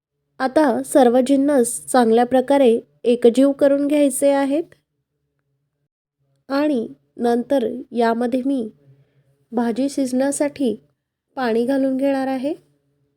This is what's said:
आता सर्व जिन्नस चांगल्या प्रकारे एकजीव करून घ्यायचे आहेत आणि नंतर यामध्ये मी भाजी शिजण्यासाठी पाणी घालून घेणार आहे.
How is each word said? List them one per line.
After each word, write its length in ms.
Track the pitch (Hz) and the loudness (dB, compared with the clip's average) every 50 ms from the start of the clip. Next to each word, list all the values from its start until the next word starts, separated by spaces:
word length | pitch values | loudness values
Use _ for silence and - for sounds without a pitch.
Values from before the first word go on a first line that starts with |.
| _ _ _ _ _ _ _ - | _ _ _ _ _ _ _ -6
आता 440 | 254 262 254 320 311 269 220 247 269 | -6 -2 0 2 2 2 0 -2 -4
सर्व 360 | - - 311 233 240 233 254 247 254 | 0 4 4 4 6 4 2 2 2
जिन्नस 580 | 277 269 269 285 294 269 233 233 - - - | 2 2 2 2 2 2 2 0 -2 -10 -10
चांगल्या 400 | - - 254 240 226 220 233 247 | -2 0 2 2 4 4 2 2
प्रकारे 540 | 240 254 254 254 254 277 285 269 233 226 240 - _ _ _ - | 2 0 0 0 2 2 4 4 4 2 0 -2 _ _ _ -2
एकजीव 480 | 233 247 240 - 240 220 254 269 277 | 0 0 4 4 2 4 4 2 2
करून 360 | 277 277 294 277 285 277 285 285 | 2 2 2 2 2 2 0 0
घ्यायचे 420 | 302 294 294 277 - - 285 277 | 0 2 2 0 0 0 0 0
आहेत 340 | 277 277 277 269 277 320 339 - - _ _ _ _ _ _ _ _ _ _ _ _ _ _ _ _ _ _ _ _ _ _ _ _ _ _ _ _ _ _ _ _ _ _ - | 0 0 0 -2 -2 -4 -4 -6 -12 _ _ _ _ _ _ _ _ _ _ _ _ _ _ _ _ _ _ _ _ _ _ _ _ _ _ _ _ _ _ _ _ _ _ -6
आणि 380 | 269 277 294 302 294 233 220 - 277 _ _ _ _ - | -4 -2 0 0 0 -2 -4 -6 -12 _ _ _ _ -4
नंतर 500 | 240 240 240 240 240 - 285 277 220 - - 247 - - | -2 -2 0 -2 -2 0 -2 0 0 -2 -6 -8 -14 -10
यामध्ये 500 | - 233 233 226 226 233 240 240 247 262 247 | -4 -2 0 0 0 -2 -2 -2 -2 -2 -2
मी 240 | 277 277 262 220 214 - _ _ _ - _ _ _ _ _ _ _ _ _ _ - | -2 -4 -4 -6 -8 -12 _ _ _ -20 _ _ _ _ _ _ _ _ _ _ -8
भाजी 380 | 233 233 233 233 214 226 269 277 | -4 -4 -2 -2 -2 -2 -4 -4
शिजण्यासाठी 840 | 277 - 269 247 254 254 269 285 285 - 302 285 285 - 285 233 - - _ _ _ _ _ _ _ _ _ _ - | -2 -4 -4 -4 -2 -2 -2 -2 -2 -2 -4 -4 -4 -4 -4 -4 -4 -6 _ _ _ _ _ _ _ _ _ _ -10
पाणी 300 | 269 254 233 220 226 240 | -6 -4 -2 -2 -2 0
घालून 320 | 240 277 269 269 269 262 262 | 0 0 0 0 -2 -2 -2
घेणार 300 | 277 277 269 269 269 262 | -2 -2 -2 -2 -2 -4
आहे. 260 | 269 262 247 285 339 - _ _ _ _ _ _ _ _ _ _ _ | -4 -4 -4 -6 -6 -8 _ _ _ _ _ _ _ _ _ _ _